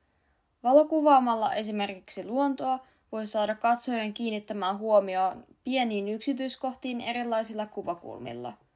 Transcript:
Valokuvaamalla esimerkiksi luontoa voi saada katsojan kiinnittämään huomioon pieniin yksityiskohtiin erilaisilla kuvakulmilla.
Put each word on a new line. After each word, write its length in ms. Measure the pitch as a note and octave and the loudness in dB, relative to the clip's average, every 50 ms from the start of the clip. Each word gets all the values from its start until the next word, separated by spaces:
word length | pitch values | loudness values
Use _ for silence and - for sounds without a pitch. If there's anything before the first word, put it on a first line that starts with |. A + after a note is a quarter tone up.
| _ _ _ _ _ _ _ _ _ _ _ _ | _ _ _ _ _ _ _ _ _ _ _ _
Valokuvaamalla 920 | - A#3+ C4+ D4+ D4+ D#4 D#4+ D#4 D4 D4+ C#4 C4 B3 A#3+ A3+ A3 G#3+ - - | 2 6 8 8 8 6 2 4 6 8 6 8 6 4 2 0 0 -2 -2
esimerkiksi 720 | G#3 G#3+ G#3+ G#3+ G#3 G3+ G3+ G3 F#3 - - - G3 F3 | -2 -4 -4 -4 -4 -4 -4 -6 -12 -14 -12 -10 -10 -8
luontoa 520 | F#3+ A#3+ C4+ C#4+ C#4 C4+ - B3+ C4 C4 B3+ - _ _ _ _ _ | -4 -2 0 0 0 0 -2 -2 -2 -2 -4 -6 _ _ _ _ _
voi 140 | A3 A3 G#3+ | -8 -2 0
saada 280 | G#3 - G#3+ G#3 G#3 G#3+ | 0 2 2 0 0 -2
katsojan 580 | G#3+ - A#3 A#3+ A#3+ - B3+ A#3+ A3+ G#3+ G#3+ | 0 2 2 2 2 0 -2 -2 -2 -4 -4
kiinnittämään 640 | G#3 - A#3 A3+ G#3+ G#3 G#3 - G#3+ G3+ F#3 F#3 G#3 G3+ | -6 -4 -4 -4 -4 -4 -6 -8 -6 -4 -2 -2 -2 -2
huomioon 680 | A3 A3 G#3+ G3+ G3 F#3 F#3 F#3 F#3 F#3 - - - _ - _ _ | 0 4 4 6 4 4 0 0 0 0 -2 -4 -12 _ -20 _ _
pieniin 440 | B3 C4 C4 B3 A3+ G#3+ G3+ G3 G#3 | -2 0 0 0 0 -2 -2 -2 -4
yksityiskohtiin 920 | G#3+ A3 - C#4+ C4 B3 C4 C4 - - - C4 B3 - - B3+ B3 A#3 | -4 -4 -4 -4 -4 -2 -4 -6 -6 -6 -6 -6 -6 -6 -8 -8 -6 -6
erilaisilla 640 | - A3+ A#3+ A#3+ A#3+ A#3+ A3+ A3 A3 G#3+ G#3+ G#3 G#3+ | -6 -6 -6 -4 -4 -2 -2 -2 -2 -4 -6 -8 -8
kuvakulmilla. 840 | G#3 - G#3 F#3 F3+ F3 - - A2+ G#2 - A#2+ A#2+ A#2+ A#2+ A#2+ A#2+ G#2+ - _ _ _ | -8 -8 -8 -8 -6 -8 -8 -10 -14 -14 -12 -12 -10 -10 -10 -10 -10 -12 -14 _ _ _